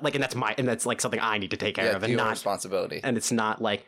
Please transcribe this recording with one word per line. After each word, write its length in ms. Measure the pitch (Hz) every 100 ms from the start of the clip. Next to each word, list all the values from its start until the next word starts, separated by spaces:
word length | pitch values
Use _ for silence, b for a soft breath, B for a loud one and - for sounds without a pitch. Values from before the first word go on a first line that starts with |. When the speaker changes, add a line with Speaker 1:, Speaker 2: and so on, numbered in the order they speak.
Speaker 1:
like, 120 | 147
and 80 | 143
that's 120 | 131
my, 200 | 120 113 110
and 100 | 127
that's, 200 | 113 120
like, 140 | 113
something 200 | 123 110
I 180 | 113 107
need 120 | 95
to 60 | 107
take 200 | 104 95
care 80 | 113
Speaker 2:
Yeah, 100 | 98
Speaker 1:
of 60 |
and 80 | 110
Speaker 2:
your 100 | 123
Speaker 1:
not 100 | 117
Speaker 2:
responsibility. 720 | 113 101 95 95 92 90 -
Speaker 1:
And 120 | 131 117
it's 140 | -
not 280 | 117 107 107
like, 240 | 110 104